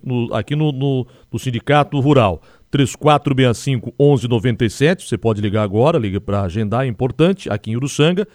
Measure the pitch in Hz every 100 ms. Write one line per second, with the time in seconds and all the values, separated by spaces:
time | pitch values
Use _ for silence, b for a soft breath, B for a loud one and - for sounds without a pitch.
0 | - 123 117 117 101 147 156 131 139 131
1 | 120 b b 117 135 117 - 147 - 143
2 | 135 139 104 80 b b b 135 131 -
3 | 151 147 147 131 127 110 - 127 - -
4 | 143 135 123 120 123 107 113 - 143 185
5 | - 110 113 104 104 107 104 101 139 165
6 | 107 95 - 101 98 95 107 113 135 107
7 | 127 - 165 196 - 104 - 113 135 -
8 | 151 180 208